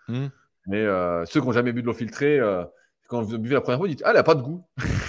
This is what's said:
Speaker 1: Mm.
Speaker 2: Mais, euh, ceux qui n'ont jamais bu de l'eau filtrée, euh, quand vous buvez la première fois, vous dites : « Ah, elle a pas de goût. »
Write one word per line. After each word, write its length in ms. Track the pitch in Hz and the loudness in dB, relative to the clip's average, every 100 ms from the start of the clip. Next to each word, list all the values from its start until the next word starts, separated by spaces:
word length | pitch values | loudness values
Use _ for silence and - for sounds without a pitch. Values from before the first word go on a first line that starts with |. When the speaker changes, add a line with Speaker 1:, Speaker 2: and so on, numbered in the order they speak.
| - | -8
Speaker 1:
Mm. 180 | 120 139 - _ _ - | -6 -6 -10 _ _ -4
Speaker 2:
Mais, 140 | 101 107 | -2 0
euh, 400 | 92 87 87 85 | 0 0 -2 0
ceux 140 | 156 | 0
qui 60 | 127 | 2
n'ont 60 | |
jamais 180 | 117 123 | 2 0
bu 80 | 120 | -2
de 60 | 120 | -4
l'eau 60 | |
filtrée, 460 | 113 113 - 143 147 | -4 -8 -2 2 2
euh, 240 | 110 92 87 _ _ _ _ | 2 0 -4 _ _ _ _
quand 140 | 120 | -6
vous 160 | 107 113 | -4 -4
buvez 180 | 113 135 | 0 0
la 60 | |
première 160 | - 127 | 2 0
fois, 100 | 190 | -2
vous 60 | |
dites : « 100 | 147 - | 0 4
Ah, 60 | |
elle 60 | 226 | 4
a 60 | |
pas 120 | - 156 | 6 4
de 60 | |
goût. » 240 | 127 175 - - 120 95 | 2 -10 -12 -6 -2 -2